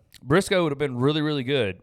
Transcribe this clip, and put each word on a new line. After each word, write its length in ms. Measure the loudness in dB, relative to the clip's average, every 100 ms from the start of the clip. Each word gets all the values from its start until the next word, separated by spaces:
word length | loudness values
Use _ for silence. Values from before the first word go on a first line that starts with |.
| _ -12
Briscoe 400 | 0 2 2 0
would 80 | 0
have 80 | 0
been 180 | -4 0
really, 240 | 0 2
really 220 | -2 -2
good 380 | -2 0 0 -4